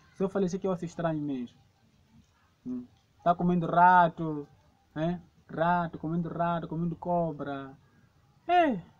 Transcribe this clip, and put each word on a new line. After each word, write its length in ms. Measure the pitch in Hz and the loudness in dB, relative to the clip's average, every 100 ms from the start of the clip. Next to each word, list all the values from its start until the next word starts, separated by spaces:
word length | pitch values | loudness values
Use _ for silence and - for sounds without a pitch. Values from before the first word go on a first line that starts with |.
| _ | _
Se 100 | - | -4
eu 40 | 190 | -2
falei 180 | 196 185 | 0 -2
isso, 100 | 190 | -2
é 20 | |
que 80 | 190 | -4
eu 60 | |
acho 120 | 175 | -4
estranho 380 | 165 - 165 156 | -6 -4 -2 -2
mesmo. 340 | 147 131 120 - _ _ _ _ _ - _ _ _ _ 123 | -4 -6 -8 -14 _ _ _ _ _ -20 _ _ _ _ -12
Hum. 180 | 123 123 _ _ _ | -12 -12 _ _ _
Tá 120 | 170 | 0
comendo 320 | 175 175 180 165 | 2 2 2 2
rato, 800 | 175 196 180 170 170 160 147 143 _ _ _ _ | 6 8 8 6 2 -6 -6 -10 _ _ _ _
né? 280 | 151 165 175 - _ - | -6 -4 -6 -12 _ -12
Rato, 500 | 147 170 175 165 - | -2 0 0 -2 -6
comendo 300 | 156 170 165 | -4 -4 -4
rato, 380 | 165 170 170 165 | -2 -2 -2 -4
comendo 300 | 160 170 160 | -4 -4 -4
cobra. 800 | 175 175 165 147 139 139 135 - _ _ _ _ _ _ - | -2 0 0 -4 -8 -8 -12 -18 _ _ _ _ _ _ 2
É, 340 | 349 311 190 - | 4 4 0 -8